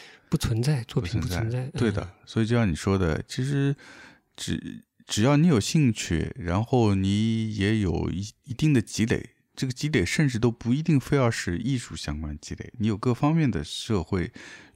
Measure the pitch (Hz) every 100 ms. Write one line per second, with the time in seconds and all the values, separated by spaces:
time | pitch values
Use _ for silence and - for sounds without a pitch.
0 | - - - - - 113 127 143 113 131
1 | 87 92 80 87 113 123 131 160 117 101
2 | 90 - - 113 110 120 107 76 98 98
3 | 85 - - - 131 143 139 139 - -
4 | - - _ - - 90 - 50 - _
5 | - - 123 147 175 123 - 165 131 107
6 | - 80 78 - 85 92 113 127 107 98
7 | 95 101 113 113 110 107 98 110 95 80
8 | 80 82 104 - - - 156 135 - -
9 | 113 110 - _ _ - 131 - 151 139
10 | 87 - 147 117 117 110 110 139 160 143
11 | - 143 120 - - 85 127 127 - 82
12 | - 76 76 73 - - - - 107 101
13 | 127 120 147 160 143 82 73 - - 101
14 | 82 95 85 - - - -